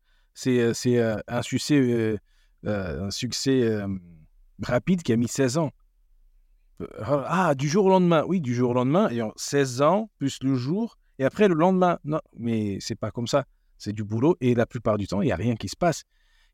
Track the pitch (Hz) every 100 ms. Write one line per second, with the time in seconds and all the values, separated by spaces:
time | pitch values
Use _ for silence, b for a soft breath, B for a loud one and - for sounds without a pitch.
0 | _ _ _ - 131 123 117 110 123 120
1 | 113 104 - 120 - 131 - 147 127 117
2 | 110 107 - _ _ _ - 101 92 73
3 | 98 - 123 - 135 131 113 107 98 95
4 | 87 82 78 _ _ - 104 123 - 185
5 | - 117 120 - 131 135 147 - _ _
6 | _ _ _ _ _ _ _ - - -
7 | 110 143 127 175 175 139 147 180 190 185
8 | 180 160 139 185 123 120 123 123 127 165
9 | 214 117 110 - - 143 135 123 147 196
10 | 220 - 139 - 135 131 123 190 226 -
11 | _ - 131 - 208 156 180 185 180 -
12 | 143 151 - - 117 113 104 98 - 110
13 | 110 120 117 143 - _ _ _ 107 107
14 | 104 110 143 - 127 120 113 120 113 107
15 | 95 202 165 87 113 117 101 - 175 -
16 | - _ _ _ _